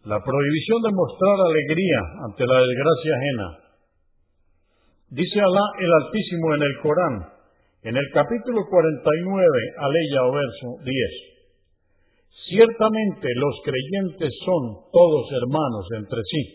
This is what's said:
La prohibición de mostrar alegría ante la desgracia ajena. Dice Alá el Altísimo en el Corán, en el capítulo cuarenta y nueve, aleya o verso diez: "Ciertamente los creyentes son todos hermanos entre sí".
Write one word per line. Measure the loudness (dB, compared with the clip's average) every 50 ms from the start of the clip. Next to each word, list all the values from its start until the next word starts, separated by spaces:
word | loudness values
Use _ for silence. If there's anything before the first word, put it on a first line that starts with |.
| _
La | -4 -4 -4
prohibición | -2 -2 -2 0 0 0 0 -2 0 0 0 0 0
de | 0 0
mostrar | 0 -2 -2 0 0 2 2 4 4
alegría | 4 4 2 2 0 0 -2 0 2 0 0 0 -2 -6 -10 -12
ante | -12 -12 -4 -2 0
la | 4 4 4 4 4
desgracia | 2 0 2 2 0 0 0 -2 -2 -2
ajena. | -2 -4 -4 -4 -6 -8 -10 -16 _ _ _ _ _ _ _ _ _ _ _ _ _ _ _ _ _ _ _ _ _ _ _ _ _ _ _ _ _ _
Dice | -6 -6 -4 -2 0 2
Alá | 2 4 4 4 2 0 -2 -4
el | 2 4
Altísimo | 4 4 4 2 -6 -6 -4 -4 -6 -2 0 0 0
en | 2
el | 0 -2 -2 -2 -2
Corán, | 0 2 2 0 0 -2 -6 -10 -14 -20 _ _ _ _ _ _ _ _ _
en | -10 -4 -2 -2
el | -4 0 0
capítulo | 0 0 0 -2 -6 -4 -4 -4 -4 -2 2
cuarenta | 2 2 4 2 0 0 0 0
y | 0 0 -2
nueve, | -4 0 4 4 4 4 2 -2 -4 -8
aleya | -4 -4 0 0 0 -2 0 0 0
o | 0 2
verso | 0 0 -4 -4 -6 -12 -14 -14 -14 -10 -8
diez: | -6 -4 -4 -4 -4 -6 -14 -20 -20 _ _ _ _ _ _ _ _ _ _ _ _ _ _ _ _ _ _ _ _ _ -20 -12
"Ciertamente | -2 6 6 6 6 6 0 0 0 2 0 -2 -2 -4 -4 -4 -4 -2
los | 0 0 -2 -2 -4 -6
creyentes | -4 -4 -4 -4 -4 -4 -4 -4 -6 -6 -4 -6 -6 -6 -6 -2
son | -2 0 0 -2 -4 -10 -14 _ _ 6
todos | 6 6 6 6 0 -2 -2 -4
hermanos | -4 -4 -2 -2 -2 -2 -2 -4 -6 -6 -8 -8 -10
entre | -8 -8 -8 -8 -6 -4
sí". | -4 -6 -6 -6